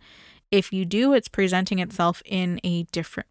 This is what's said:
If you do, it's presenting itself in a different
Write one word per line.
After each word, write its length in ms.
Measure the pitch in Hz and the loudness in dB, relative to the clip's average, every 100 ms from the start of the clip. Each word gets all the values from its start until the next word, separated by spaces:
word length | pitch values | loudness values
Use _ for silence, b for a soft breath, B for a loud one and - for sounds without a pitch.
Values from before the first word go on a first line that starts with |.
| B B B B - | B B B B 0
If 220 | 202 - | 0 0
you 140 | 190 175 | -4 -2
do, 260 | 202 269 | 2 4
it's 160 | 269 - | 4 2
presenting 500 | - 190 185 190 185 | 0 2 2 0 -2
itself 440 | 180 - 175 175 | -2 0 0 0
in 360 | - 185 180 175 | -4 -4 -2 -2
a 200 | 180 170 | -2 -2
different 440 | 165 165 160 - - | -2 -6 -6 -10 -10